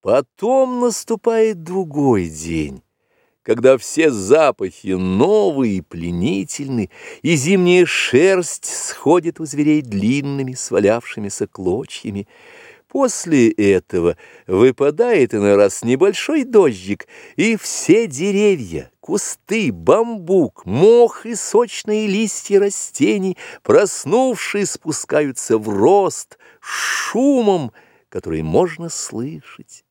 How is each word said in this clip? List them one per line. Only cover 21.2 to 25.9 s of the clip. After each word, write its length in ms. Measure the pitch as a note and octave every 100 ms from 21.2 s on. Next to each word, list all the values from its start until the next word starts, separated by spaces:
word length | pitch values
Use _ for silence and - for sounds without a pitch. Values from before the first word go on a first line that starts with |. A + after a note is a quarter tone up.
| A3
и 80 |
сочные 720 | A#3 - A3 A#3+ - - G#3+ G#3+
листья 540 | F#3+ A3 - - G3+
растений, 760 | G3+ - - - G3+ G#3+ F#3+ F3 - -
проснувшись, 1080 | - C3 F#3+ - - A3 C4 G#3+ - G#3 G3
спускаются 840 | - - - - D3+ D3 B2 - A2+
в 120 | G#2+
рост 680 | G2 A#2+